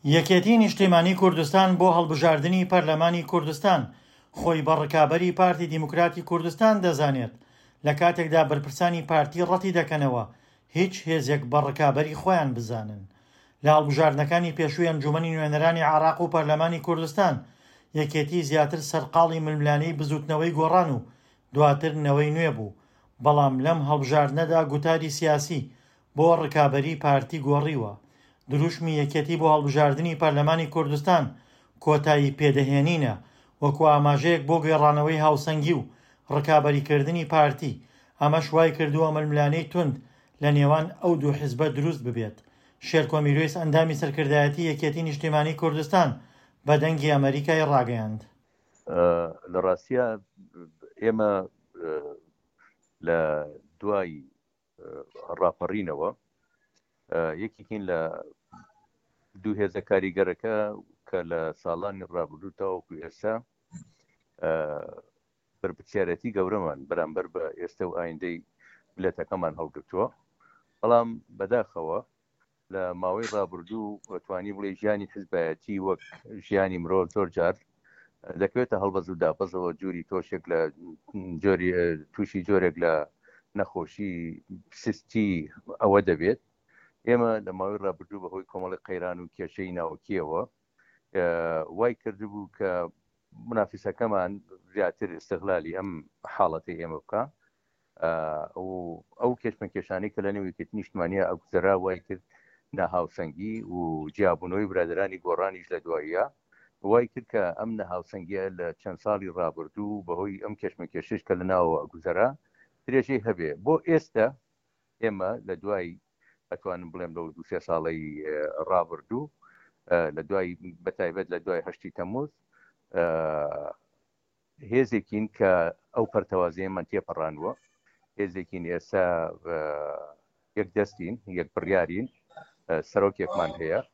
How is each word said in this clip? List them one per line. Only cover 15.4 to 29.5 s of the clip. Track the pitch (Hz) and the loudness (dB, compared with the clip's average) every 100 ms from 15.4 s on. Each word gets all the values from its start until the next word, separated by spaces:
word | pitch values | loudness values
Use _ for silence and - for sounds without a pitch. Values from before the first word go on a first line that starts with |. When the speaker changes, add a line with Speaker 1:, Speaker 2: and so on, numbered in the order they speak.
| 151 151 165 165 151 | 0 2 2 4 4
Speaker 1:
عراق | 156 156 160 | 4 4 2
و | 170 | 0
پەرلەمانی | 165 151 151 165 165 160 | 0 2 2 2 -2 -2
کوردستان، | 165 160 147 185 139 - _ _ _ _ | -2 -2 2 2 2 -8 _ _ _ _
یەکێتی | 156 147 156 147 175 143 | -4 0 0 0 -2 2
زیاتر | 156 147 160 147 | 2 2 0 -2
سەرقاڵی | 160 151 165 165 165 156 | -4 0 4 4 2 -2
ململانەی | 151 147 147 160 151 | 0 2 2 0 -2
بزوتنەوەی | 151 151 147 151 165 151 | -2 -2 -2 0 0 2
گۆڕان | 160 185 165 | 4 4 4
و | 120 - _ _ _ _ | 0 -6 _ _ _ _
دواتر | 139 147 143 160 | 4 6 6 0
نەوەی | 151 147 139 151 156 | 0 2 4 2 2
نوێ | 165 | 0
بوو، | 110 104 - _ _ _ _ | -2 -8 -12 _ _ _ _
بەڵام | 127 147 139 131 | 4 6 4 4
لەم | 139 170 | 2 2
هەڵبژاردنەدا | 143 151 131 151 143 143 165 165 | 2 0 4 4 4 0 2 2
گوتاری | 156 147 160 165 156 | 2 0 2 0 0
سیاسی | 143 160 151 147 156 - - _ _ _ 143 | -2 2 2 0 -6 -6 -16 _ _ _ 2
بۆ | 160 165 | 6 6
ڕکابەری | 156 156 147 139 143 156 | 4 4 4 4 0 -2
پارتی | 151 139 117 160 | 2 2 2 -6
گۆڕیوە. | 139 143 147 143 107 104 _ _ _ _ - | 0 2 2 -2 -6 -10 _ _ _ _ -4
دروشمی | 143 147 - 165 151 | 0 0 0 -2 0
یەکێتی | 143 156 147 165 | 0 0 -2 2
بۆ | 160 | 4